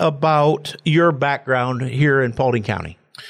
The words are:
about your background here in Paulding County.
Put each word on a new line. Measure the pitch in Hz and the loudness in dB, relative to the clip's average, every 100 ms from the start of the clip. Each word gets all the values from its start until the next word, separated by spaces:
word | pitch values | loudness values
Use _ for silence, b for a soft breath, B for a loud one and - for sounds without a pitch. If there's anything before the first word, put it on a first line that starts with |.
about | 165 143 156 151 147 151 - - | -2 0 0 2 2 0 -6 -6
your | 165 156 170 | 0 4 4
background | 139 139 139 - 127 123 127 | 2 -2 -2 -2 -2 0 -4
here | 127 127 147 135 | -4 0 2 2
in | 123 | 0
Paulding | 117 131 120 | 0 0 0
County. | 104 95 80 - _ B B | -2 -6 -8 -14 _ B B